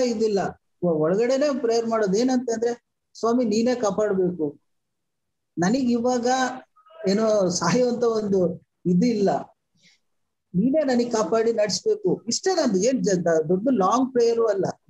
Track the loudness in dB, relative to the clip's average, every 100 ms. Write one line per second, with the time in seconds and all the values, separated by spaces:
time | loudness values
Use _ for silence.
0 | 0 0 0 0 -2 -8 _ _ -2 0
1 | 0 0 0 0 0 0 -2 -2 0 0
2 | 0 2 2 0 -2 -2 -4 -4 _ _
3 | _ -4 -2 0 0 0 0 0 -2 0
4 | 0 0 -2 -2 -6 -8 _ _ _ _
5 | _ _ _ _ _ -4 0 0 0 0
6 | 0 0 0 0 -2 -6 -16 _ _ -6
7 | -2 0 2 2 0 0 0 2 0 0
8 | -2 -2 0 0 0 -4 _ _ 0 2
9 | 2 2 0 0 -6 _ _ _ _ _
10 | _ _ _ _ _ -2 2 2 2 0
11 | 0 -2 0 0 2 0 0 -2 -2 0
12 | -2 -2 -4 -4 -2 0 0 2 0 0
13 | 0 0 2 0 2 0 0 2 2 2
14 | 0 2 2 2 0 0 -4 -6